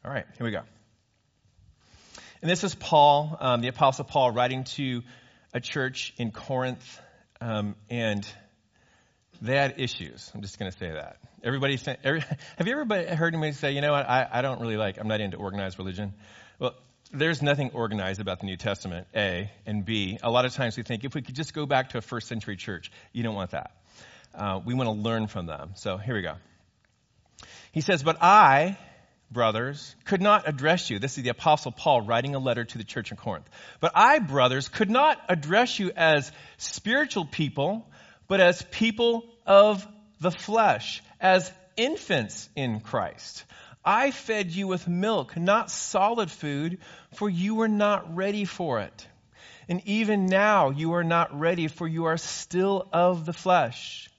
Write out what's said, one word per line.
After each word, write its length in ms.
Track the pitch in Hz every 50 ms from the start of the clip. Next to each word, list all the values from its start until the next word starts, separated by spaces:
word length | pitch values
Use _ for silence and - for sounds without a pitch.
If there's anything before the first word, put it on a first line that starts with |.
| _
All 80 | - 139
right, 120 | 120 - - -
here 100 | - 123
we 60 | 117 104
go. 100 | 87 - - _ _ _ _ _ _ _ _ _ _ _ _ _ _ _ _ _ _ _ _ _ _ _ _ _ _ _ _ - - - - - _
And 80 | - 160
this 140 | 180 175 -
is 140 | 190 -
Paul, 600 | - - - - 151 147 147 143 143 151 151 156 -
um, 200 | - 131 123 120
the 60 | 117 127
Apostle 360 | 123 - 147 135 127 - 139
Paul, 260 | - - 147 131 123
writing 320 | 110 120 123 123 131 131 127 - -
to 260 | - 143 131 127 120 120 - - - - - _ _ _ _ -
a 60 | 123
church 560 | 123 - - 151 131 - 127 - - - - -
in 120 | 120 113
Corinth, 720 | 110 - - - 135 127 127 127 123 117 - - - - - - _ _ _ _ _ -
um, 340 | 123 117 110 107 104 104 101 - - -
and 340 | 120 120 117 110 104 101 101 - - - - _ _ _ _ _ _ _ _ _ _ _ _ _ _ _ _ _ _ - 107
they 140 | 113 131
had 240 | 139 139 135 - -
issues. 500 | 135 123 - - - 73 58 60 - - -
I'm 100 | 104 101
just 180 | 98 - -
gonna 100 | 110 92
say 220 | 90 - 95 85 80
that. 240 | 78 - - - _ _ - _ - -
Everybody, 340 | 117 131 139 135 139 139
say, 200 | 123 - - 127 - -
every, 160 | 135 147 165
<laughs> 360 | 147 - 156 - - - - -
have 80 | 170
you 60 | 202 254
ever 120 | 294 302
be-, 200 | 226 214 190 170
heard 300 | - 170 151 165 165 160
anybody 180 | 160 156 151 147
say, 200 | 135 156 143 139
"You 80 | 139
know 120 | 143 147 147
what, 160 | 143 139 -
I, 200 | 120 131 127 -
I 120 | - 120 127
don't 180 | 139 131 -
really 160 | 120 117 110
like, 220 | 107 110 98 95 -
I'm 100 | 107 107
not 120 | 110 107
into 160 | 107 98 92
organized 420 | - 104 98 95 101 98 95 90 -
religion"? 360 | 95 95 92 92 107 98 98 - - - - - - - _ _
Well, 160 | 123 127 - - _ _ _ _ _ _ -
there's 280 | 139 147 165 165 131
nothing 300 | 147 147 143 143 143 127 -
organized 480 | 123 113 107 107 104 95 92 95 85
about 200 | 107 98 92 90
the 60 | -
New 100 | 98 95
Testament, 500 | 87 - 113 101 - - 95 87 85 92 _ -
A, 360 | 110 104 98 90 87 101 107 - _ _
and 200 | - 107 104 98
B, 340 | 90 113 107 98 92 101 - -
a 80 | 117
lot 140 | 117 123 127
of 80 | 127 123
times 240 | - 135 117 107
we 60 | - 113
think, 220 | - 123 107 113
if 100 | 139 -
we 80 | 156 131
could 140 | - 127
just 180 | 131 160 - -
go 100 | 160 147
back 260 | 135 143 131 131 -
to 80 | - 123
a 20 |
first 260 | - - - 117 -
century 300 | - 120 110 - - 104
church, 340 | 87 - - 98 82 80 - - - - _ _
you 100 | 120 117
don't 140 | 113 107
want 160 | 98 95 87 -
that. 180 | 73 - - _ _ _ _ _ - - - - - - _ -
Uh, 260 | - 202 101 95 95 85
we 100 | 113 120
wanna 180 | 131 127 117 107
learn 360 | 104 104 113 113 113 110 104
from 180 | - 101 87
them. 240 | 82 78 73 71 85 95
So 200 | - - 107 92
here 200 | 95 98 127 123
we 60 | 104 90
go. 120 | 82 73 85 _ _ _ _ _ _ _ _ _ _ _ _ _ _ _ _ _ _ _ _ - - - - - -
He 100 | _ 156
says, 220 | 151 - 190 160 135
"But 160 | 160 160 165
I, 560 | 165 175 196 214 202 147 135 139 156 180 196 - - - - - _ _ _ _ _ _
brothers, 640 | 117 120 117 110 107 110 120 131 143 143 - - - _ _
could 160 | - 202 185
not 280 | 190 208 208 208 - 156
address 420 | 147 131 131 156 170 180 - -
you." 80 | 123 101
This 180 | 110 135 -
is 60 | - 123
the 80 | 123
Apostle 400 | 117 - - 160 151 151 - 135
Paul 300 | 113 - - 160 143 120
writing 340 | 107 104 117 117 123 139 139
a 60 | 135
letter 240 | 131 131 117 117 117
to 140 | 113 - 113
the 60 | 107
church 280 | - - 127 107 - 104
in 40 |
Corinth. 320 | - - - 95 78 - _ - - - - - _
"But 140 | - 175 -
I, 240 | 165 202 247 294 311
brothers, 500 | 220 147 135 139 127 123 127 135 135 -
could 220 | - - 220 190
not 280 | 220 254 285 311 277 - - -
address 500 | 185 165 143 147 180 214 247 - - -
you 140 | 202 180 -
as 380 | - 165 160 156 147 135 - - - - - -
spiritual 680 | _ - - - - - 202 233 277 302 277 - 214 170
people, 640 | 143 - - 160 135 - - 139 170 202 226 220 - - - - - - _ _
but 140 | _ 190 190
as 200 | 185 180 180 - - -
people 520 | - - 220 226 214 220 240 233 233 226 233 - - _ _
of 400 | - 196 202 208 214 208 196 - - - - - - _ _
the 100 | 147 180
flesh, 720 | 175 - - - 208 226 220 196 127 104 - - - - - - - _
as 300 | - 190 185 185 175 - - - - _ _
infants 720 | - 226 247 320 415 - - 185 143 110 98 - - - - _
in 260 | 147 135 123 113 107
Christ. 640 | 110 - - 120 95 80 - - - - - - - _ - - - - - _ _
I 260 | - 196 226 269 277
fed 400 | 254 - - - 220 214 202 175
you 160 | 160 185 196
with 200 | 190 185 175 - 175
milk, 480 | 175 175 190 220 226 185 131 - -
not 340 | 165 170 185 202 226 226 -
solid 600 | - - - - - 196 190 208 233 233 208 160
food, 480 | - - - 147 143 139 151 165 175 185 - - - - - _ -
for 160 | - 208 208
you 240 | 185 170 180 202 220
were 140 | 220 226 220
not 480 | 214 208 208 208 208 196 - 165 165
ready 280 | 175 190 202 208 208 208
for 360 | 175 - - 180 156 127 110
it. 260 | 101 - _ - - - _ _ _ _ _ _ - - - - - -
And 120 | 175 185 -
even 400 | 202 202 220 226 208 214 202 190
now 440 | 185 190 190 202 214 214 196 165 135
you 240 | 139 143 160 165 170
are 100 | 175 170
not 340 | 165 170 170 170 - 143 143
ready, 300 | 156 165 185 175 160 156
for 180 | - - 175
you 200 | 165 160 160 165
are 120 | 160 160 165
still 680 | - - - - - - - 180 185 196 196 190 - - -
of 320 | 165 175 180 180 170 160
the 80 | 165 170
flesh. 800 | - - 185 180 175 143 117 117 - - - - - - - _